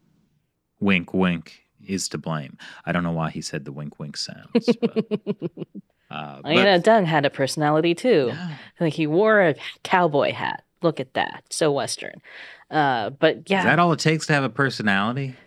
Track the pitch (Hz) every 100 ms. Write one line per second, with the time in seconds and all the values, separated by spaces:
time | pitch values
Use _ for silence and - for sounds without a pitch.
0 | _ _ _ _ _ _ _ _ 101 92
1 | 85 95 92 82 - - _ _ 98 95
2 | - 85 82 78 65 - - - - 85
3 | 85 82 78 87 - 78 71 69 76 -
4 | 73 - - - - 233 240 226 233 220
5 | - 214 214 208 165 - - 196 - _
6 | - 73 76 69 139 170 196 180 214 226
7 | 165 156 139 - 131 160 147 156 170 170
8 | 254 175 120 147 175 143 - - 165 156
9 | 151 165 220 214 170 131 - - - 185
10 | 175 143 87 - 62 - _ _ 170 151
11 | 135 104 50 - - - 156 139 113 -
12 | - - - - - - - 156 139 120
13 | 104 139 160 131 165 196 151 156 175 151
14 | 156 156 - 143 131 127 135 120 107 98
15 | 107 131 135 127